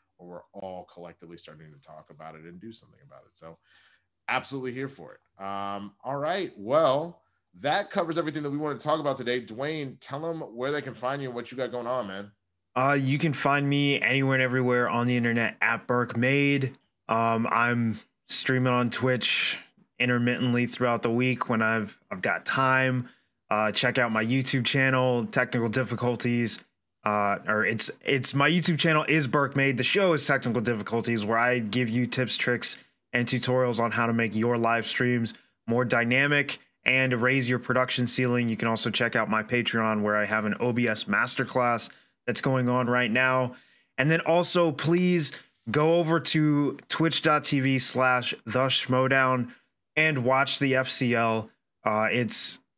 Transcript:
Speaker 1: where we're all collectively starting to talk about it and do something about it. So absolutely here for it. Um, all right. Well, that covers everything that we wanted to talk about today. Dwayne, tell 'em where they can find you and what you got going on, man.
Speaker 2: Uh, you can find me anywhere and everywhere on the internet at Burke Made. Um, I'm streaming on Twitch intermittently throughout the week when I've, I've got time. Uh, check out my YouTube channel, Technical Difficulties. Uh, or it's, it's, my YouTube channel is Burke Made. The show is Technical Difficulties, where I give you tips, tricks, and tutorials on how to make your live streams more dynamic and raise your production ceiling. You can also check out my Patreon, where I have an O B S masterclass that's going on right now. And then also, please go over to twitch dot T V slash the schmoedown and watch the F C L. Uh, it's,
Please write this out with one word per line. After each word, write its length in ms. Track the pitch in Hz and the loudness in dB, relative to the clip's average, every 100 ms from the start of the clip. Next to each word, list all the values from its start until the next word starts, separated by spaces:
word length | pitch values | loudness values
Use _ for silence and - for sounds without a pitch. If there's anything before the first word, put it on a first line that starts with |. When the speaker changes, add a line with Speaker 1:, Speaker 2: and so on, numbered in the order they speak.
| _ _ | _ _
Speaker 1:
where 120 | 90 | -20
we're 320 | 87 - 101 | -20 -18 -16
all 280 | 95 92 87 | -14 -14 -16
collectively 440 | - 85 82 85 85 | -18 -20 -20 -20 -20
starting 360 | - 78 78 | -20 -20 -20
to 80 | 71 | -20
talk 300 | - 78 - | -20 -20 -20
about 240 | 73 80 | -20 -20
it 80 | 78 | -18
and 180 | 82 87 | -20 -20
do 120 | 110 | -18
something 260 | 113 - _ 71 | -20 -20 _ -20
about 160 | 65 | -20
it. 160 | _ - | _ -20
So 180 | 82 85 _ _ _ _ _ _ - | -20 -20 _ _ _ _ _ _ -6
absolutely 460 | 127 131 135 127 | -6 -6 -10 -8
here 160 | 123 135 | -8 -10
for 260 | 135 71 | -12 -20
it. 260 | - _ - | -20 _ -16
Um, 540 | 98 98 101 101 101 - | -10 -8 -8 -8 -12 -14
all 160 | 120 143 | -10 -6
right. 340 | 151 190 170 - | -4 -4 -6 -10
Well, 680 | 101 147 151 139 170 - _ _ _ - | 0 4 4 2 -2 -12 _ _ _ -8
that 300 | 131 185 202 | -2 -2 -2
covers 280 | 202 165 165 | -2 -2 -2
everything 240 | 156 151 | -4 -4
that 80 | 147 | -4
we 80 | 143 | -4
wanted 220 | 151 139 | -4 -4
to 40 | |
talk 140 | 151 156 | -2 -2
about 180 | 147 131 | 0 -2
today. 240 | 120 127 | -2 -4
Dwayne, 580 | 107 110 147 160 139 110 | -4 -8 -6 -6 -8 -12
tell 280 | - 139 165 | -12 -10 -8
'em 120 | 165 | -8
where 320 | 120 113 131 | -10 -6 -4
they 100 | 147 | -4
can 120 | 131 | -6
find 280 | 107 123 139 | -6 -6 -4
you 60 | 131 | -6
and 80 | 120 | -8
what 160 | 117 | -10
you 40 | 127 | -6
got 140 | 123 | -6
going 160 | 120 117 | -6 -4
on, 220 | 127 104 | -4 -6
man. 240 | 95 101 _ _ _ _ | -10 -14 _ _ _ _
Speaker 2:
Uh, 240 | 123 135 143 | 0 2 2
you 180 | 135 143 | 2 2
can 140 | 165 | 0
find 360 | 131 143 143 143 | 0 2 2 2
me 300 | 143 143 139 | 2 2 2
anywhere 320 | 113 135 135 | 2 2 2
and 80 | 131 | 2
everywhere 460 | 131 127 123 123 120 | 2 2 2 2 2
on 180 | 117 123 | 2 2
the 100 | 123 | 2
internet 400 | 120 117 113 - | 2 2 0 0
at 240 | 110 117 - | 0 0 0
Burke 300 | 123 120 117 | -2 0 0
Made. 600 | 127 139 143 139 131 - _ _ - | 2 2 2 2 0 -6 _ _ -4
Um, 380 | 113 113 113 117 | 0 2 2 2
I'm 520 | 117 120 120 113 107 - _ - | 2 2 2 0 -2 -10 _ -4
streaming 460 | - - 127 127 | -2 2 2 2
on 180 | 123 123 | 2 0
Twitch 680 | - 131 127 - - - - - _ _ - | 0 0 0 0 -2 -2 -6 -10 _ _ -4
intermittently 680 | 123 123 120 120 123 120 120 | 0 2 0 0 0 0 0
throughout 360 | - 123 117 | 0 0 0
the 80 | 120 | 0
week 380 | 117 127 120 - | 0 0 0 -2
when 140 | 113 | 0
I've, 340 | 110 113 101 - - | 0 0 -4 -10 -14
I've 100 | 95 | -6
got 240 | 117 85 | -4 -4
time. 640 | - - 131 131 131 127 123 _ _ _ - | -2 0 2 2 2 0 -4 _ _ _ -4
Uh, 220 | 107 107 | 0 0
check 240 | 101 123 123 | 0 0 2
out 160 | 120 | 0
my 100 | 110 | 0
YouTube 440 | 113 131 131 135 120 | 0 0 0 -2 0
channel, 580 | 139 135 131 127 120 | 2 2 2 2 2
Technical 460 | 107 135 123 123 113 | 0 -2 -2 0 -2
Difficulties. 920 | 127 120 117 123 117 120 120 113 - - _ _ _ | -2 -2 -2 -2 0 0 0 -2 -4 -10 _ _ _
Uh, 360 | 107 104 101 98 110 | -2 0 2 0 0
or 180 | 107 | 0
it's, 260 | 104 113 - - | 0 0 -2 -4
it's, 300 | - 135 - | -2 0 0
my 160 | 139 143 | 2 2
YouTube 280 | 175 165 156 | 2 2 0
channel 280 | 170 156 - | 2 2 2
is 180 | 156 135 | 0 2
Burke 300 | 147 139 - | 0 0 0
Made. 220 | 135 123 | 0 0
The 60 | |
show 280 | 123 202 190 | 0 2 4
is 140 | 151 143 | 2 2
Technical 340 | 135 127 120 | 0 0 -2
Difficulties, 640 | 117 110 101 117 120 117 | 0 -2 -2 -2 0 -2
where 140 | 104 113 | 0 0
I 200 | 123 123 | 2 0
give 280 | 110 120 120 | -2 -2 0
you 180 | 120 120 | 0 -2
tips, 300 | 131 113 - | -2 -2 -2
tricks, 400 | - 120 - - - _ _ | 0 0 -2 -6 -12 _ _
and 120 | 123 120 | -2 0
tutorials 540 | 127 127 127 123 113 | -2 0 0 0 0
on 120 | 117 | 0
how 140 | 117 117 | 0 0
to 60 | |
make 240 | 117 113 107 | 2 0 0
your 220 | 117 120 | 0 2
live 280 | 113 117 110 | 2 0 -2
streams 460 | - 123 120 113 - _ _ - | 0 2 2 -2 -6 _ _ -2
more 200 | 117 123 | 0 2
dynamic 720 | 120 117 127 143 147 139 - _ _ | 2 2 2 2 2 0 -6 _ _
and 380 | - 131 131 123 | -2 2 2 2
raise 260 | 123 135 123 | 2 2 2
your 100 | 123 | 0
production 480 | - 123 123 - 120 | 0 0 0 0 0
ceiling. 440 | - 127 123 117 | 2 2 2 0
You 60 | 110 | 0
can 120 | 117 | -2
also 220 | 113 120 | 0 -2
check 260 | 101 117 117 | 0 0 0
out 140 | 107 | 0
my 120 | 110 | -2
Patreon, 600 | 107 120 120 117 113 107 | 0 -2 0 0 2 2
where 140 | 104 104 | 2 0
I 100 | 101 | 0
have 180 | 110 | 0
an 120 | 107 - | -2 -2
O 140 | 123 | -2
B 120 | 120 117 | 0 0
S 180 | 107 | -2
masterclass 840 | - 104 120 - 120 127 120 117 - - _ _ - | 0 0 0 -2 -2 0 0 0 -4 -12 _ _ -6
that's 160 | 120 | -2
going 260 | 139 131 123 | 0 0 2
on 180 | 123 123 | 0 2
right 240 | 123 120 | 2 2
now. 440 | 120 131 131 127 - _ _ _ - | 2 2 2 0 -6 _ _ _ -2
And 140 | 143 | 2
then 100 | 160 | 2
also, 520 | - 170 170 180 170 | 2 2 2 2 2
please 600 | 135 151 175 180 175 143 - - _ - | 0 0 2 4 2 0 -6 -18 _ -4
go 240 | 147 156 | 0 4
over 260 | 170 160 165 | 4 2 0
to 560 | 156 156 151 147 143 - - | 2 2 2 2 0 -4 -6
twitch 340 | - 160 - | 0 0 2
dot 220 | 160 151 | 2 2
T 160 | - 139 | 2 0
V 180 | 135 131 | 2 0
slash 560 | - 127 127 127 120 - | 0 2 2 2 -2 -8
the 220 | 113 127 131 | -4 0 0
schmoedown 840 | - - 127 131 135 131 127 123 - _ _ _ 151 | 0 0 0 2 4 4 2 -2 -10 _ _ _ 0
and 280 | 156 139 | 0 2
watch 340 | 120 131 139 - | 2 2 2 0
the 180 | 139 131 | 0 0
F 140 | 131 | 0
C 240 | - 123 | 0 0
L. 360 | 117 113 110 107 _ _ _ | 2 2 0 -4 _ _ _
Uh, 240 | 110 107 107 | -2 0 0
it's, 480 | 113 113 - - - _ | 0 0 0 -2 -4 _